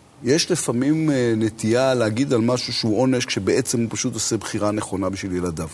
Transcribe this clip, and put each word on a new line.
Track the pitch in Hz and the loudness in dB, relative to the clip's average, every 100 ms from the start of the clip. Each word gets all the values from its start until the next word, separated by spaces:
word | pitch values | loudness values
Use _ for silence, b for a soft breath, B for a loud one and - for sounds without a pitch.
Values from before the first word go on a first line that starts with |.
| - - | -20 -6
יש | 120 156 - | 0 2 2
לפעמים, | 165 - 120 135 156 156 | -2 0 0 2 2 2
אה, | 135 120 110 | 2 2 2
נטייה | 110 110 110 117 131 | 0 0 0 2 4
להגיד | 127 107 104 143 | 2 2 0 2
על | 123 | 2
משהו | 117 127 - | 2 0 -2
שהוא | 120 113 104 | -2 0 2
עונש, | 131 127 123 | 2 2 -2
כשבעצם | - 95 - 131 120 | -2 2 2 2 -2
הוא | 113 | -2
פשוט | 107 127 | -2 -4
עושה | 110 - 113 | -4 -4 -4
בחירה | - 107 104 | -4 -2 -2
נכונה | 107 104 95 95 | -2 -4 -4 -4
בשביל | 95 98 | -4 -4
ילדיו. | 90 90 82 80 | -4 -4 -4 -8